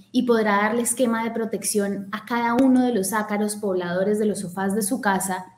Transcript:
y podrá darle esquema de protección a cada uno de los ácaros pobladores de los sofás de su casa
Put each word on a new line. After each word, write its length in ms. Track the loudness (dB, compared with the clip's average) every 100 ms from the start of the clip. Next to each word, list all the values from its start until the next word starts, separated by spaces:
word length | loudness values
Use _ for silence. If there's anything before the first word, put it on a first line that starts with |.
| -2
y 120 | 0
podrá 340 | 4 4 4 2
darle 240 | 2 0
esquema 420 | -2 0 0 0
de 80 | -2
protección 760 | -4 -4 -4 -2 -2 -2 -4 -6
a 140 | -10 -4
cada 300 | -2 0 4
uno 280 | 4 6
de 100 | 4
los 200 | 2 0
ácaros 420 | -2 -2 -2 -2 -2
pobladores 640 | -2 -2 -2 0 0 2
de 60 | 0
los 160 | -2
sofás 340 | -6 -4 -2 0
de 60 |
su 180 | -2 0
casa 460 | 0 0 -2 -6 -8